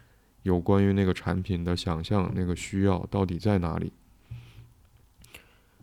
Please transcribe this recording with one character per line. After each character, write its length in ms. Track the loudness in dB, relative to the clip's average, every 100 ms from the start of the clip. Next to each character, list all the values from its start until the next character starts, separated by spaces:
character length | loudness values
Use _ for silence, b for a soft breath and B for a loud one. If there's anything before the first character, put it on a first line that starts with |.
| b b b b
有 160 | 0 0
关 240 | 4 4
于 120 | 4
那 100 | 4
个 80 | 2
产 300 | 0 -2 -2
品 200 | -2 -2
的 140 | 0 -2
想 260 | -2 -4
象， 300 | -2 0 0
那 80 | -2 -2
个 100 | -4
需 240 | -4 0
要 220 | 2 2 -2
到 160 | -2 0
底 120 | 0
在 200 | 0 2
哪 200 | 0 -2
里。 140 | -6 -10 _ _ B B B B B _ _ _ _ _ -20 B B B B B